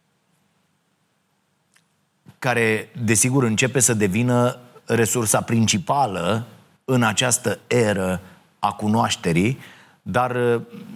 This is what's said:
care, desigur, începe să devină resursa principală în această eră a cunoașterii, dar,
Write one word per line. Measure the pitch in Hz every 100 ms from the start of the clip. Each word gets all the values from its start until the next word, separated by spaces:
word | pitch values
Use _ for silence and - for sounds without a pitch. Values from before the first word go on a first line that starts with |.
| _ _ _ _ _ _ _ _ _ _ _ _ _ _ _ _ _ _ _ _ _ _ - -
care, | 127 120 113 107 - -
desigur, | 110 110 127 135
începe | 120 107 127 135
să | 123
devină | 113 104 107 123 123 123 127 - - -
resursa | 117 113 123 107 120
principală | - 117 110 104 - 139 123 92 85 110 123 - _ _ -
în | 127
această | 113 95 127 - 107 95 -
eră | 123 110 95 92 90 - - _ _
a | 101
cunoașterii, | - 107 113 110 - 90 82 107 135 - - - _
dar, | - 123 123 123 120 117 - - -